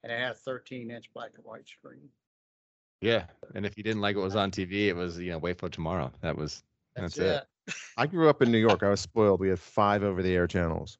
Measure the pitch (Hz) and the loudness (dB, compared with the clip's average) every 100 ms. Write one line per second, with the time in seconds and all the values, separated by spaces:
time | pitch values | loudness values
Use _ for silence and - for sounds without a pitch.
0 | 117 117 127 113 - 127 - 127 117 120 | -8 -6 -6 -8 -10 -12 -12 -14 -12 -14
1 | 113 - 113 113 107 113 - - - - | -16 -18 -18 -18 -20 -20 -20 -20 -20 -20
2 | 143 _ _ _ _ _ _ _ _ _ | -20 _ _ _ _ _ _ _ _ _
3 | 101 113 90 _ - - 101 98 104 107 | 0 0 -2 _ -14 -8 -8 -6 -4 -2
4 | 101 101 95 101 98 92 90 101 104 87 | -2 -2 -2 0 0 -2 -4 0 0 0
5 | 90 85 90 85 85 90 90 - 80 90 | -4 -6 -6 -4 -4 -4 -8 -6 -4 -2
6 | 65 - 82 71 76 - _ _ _ - | -4 -6 -6 -4 -6 -10 _ _ _ -10
7 | - - 160 147 - _ - - - - | -8 -2 0 0 -4 _ -14 -14 -12 -4
8 | 143 175 160 143 123 117 113 95 101 101 | -2 4 4 6 4 6 6 4 4 2
9 | - 113 107 95 95 90 - - 101 101 | 0 4 4 6 2 0 -2 2 4 4
10 | 101 92 92 92 87 95 85 80 80 - | 0 0 2 2 2 2 0 -2 -6 -16